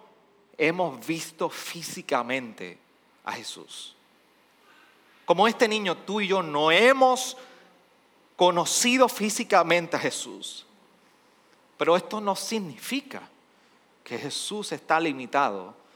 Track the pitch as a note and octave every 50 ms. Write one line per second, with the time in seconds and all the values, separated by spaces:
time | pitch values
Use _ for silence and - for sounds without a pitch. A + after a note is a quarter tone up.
0 | - - _ _ _ _ _ _ _ _ _ - - D#3 E3+ F#3 F#3 D#3+ C3 A#2+
1 | A2 - E3 D#3+ D#3 - - - F#3 D#3+ - - - - - E3+ D#3 - - -
2 | F3 - C#3+ B2+ A#2+ A#2+ B2+ C3 B2+ A2+ G#2 - F#2+ F2 F2 - _ _ _ _
3 | _ _ _ _ _ - - A#2 A2 - - G2 D2+ - - - - - - _
4 | _ _ _ _ _ _ _ _ _ _ _ _ _ _ _ _ _ _ _ _
5 | _ _ _ _ _ - F3 E3+ G3+ A3+ G#3+ - B3 G#3+ G#3+ G#3+ G3+ F#3 E3 -
6 | - - G3 G#3+ G3+ F3+ G3 G3 F3 D#3 D3 D3 D3+ D#3 D#3+ F#3 A3 B3+ C4+ C4+
7 | C4 B3+ B3+ B3 - - - - - - - - - _ _ _ _ _ _ _
8 | _ _ _ _ _ _ _ - F3+ F3+ F3 F3 E3 - - - - B3 B3 C4
9 | B3+ A#3 - - G3+ G#3+ G3+ - A#3 - G#3 F#3 E3+ E3 E3+ F3 E3+ D#3 - C3+
10 | - C3+ - - - B2 F#2+ G2 - - - - - _ _ _ _ _ _ _
11 | _ _ _ _ _ _ _ _ _ _ _ _ _ _ _ - D3 D#3 E3+ F#3
12 | F3 - - G#3+ G#3+ G3+ F#3+ - - - A3+ A3 G3 E3 B2+ - - - A#3+ C#4
13 | - - - - - - _ _ _ _ _ _ _ _ _ _ _ _ _ _
14 | - - B2 A2+ A#2 C#3+ - - - - G3 G#3+ G3+ - E3+ C#3 - - D3+ D#3+
15 | E3 D#3+ C#3 C3 B2+ A#2 - C#3+ C#3+ A#2+ G2+ G2 F2+ F#2+ - - _ _ _